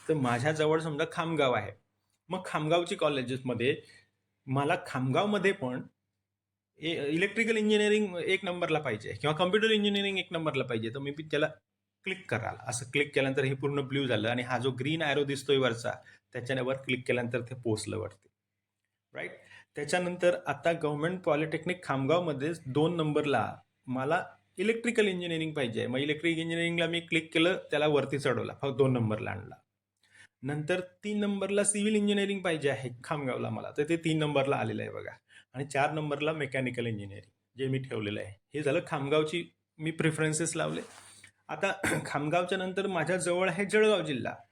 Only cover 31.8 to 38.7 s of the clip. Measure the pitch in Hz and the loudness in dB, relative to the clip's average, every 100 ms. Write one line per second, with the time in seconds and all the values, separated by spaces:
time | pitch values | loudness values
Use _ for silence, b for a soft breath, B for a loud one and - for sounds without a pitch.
31.8 | 208 214 208 202 196 196 185 160 139 120 | 2 4 4 2 2 0 0 2 2 0
32.8 | 127 120 - 151 131 120 117 110 101 - | -4 -8 -4 -4 -2 -2 -2 -4 -4 -2
33.8 | 147 170 165 156 151 139 131 127 117 110 | 0 2 2 2 4 4 2 2 0 -2
34.8 | 110 104 98 - B B B 127 143 135 | -6 -8 -12 -14 B B B -10 -2 2
35.8 | 147 156 151 127 151 160 131 135 123 120 | 2 0 -2 -2 -2 -2 -2 -2 -2 -2
36.8 | 117 104 101 101 - _ _ 123 131 135 | -4 -4 -8 -14 -18 _ _ -6 -2 -2
37.8 | 131 113 104 104 101 - _ 147 143 | -2 -4 -4 -4 -8 -14 _ -2 0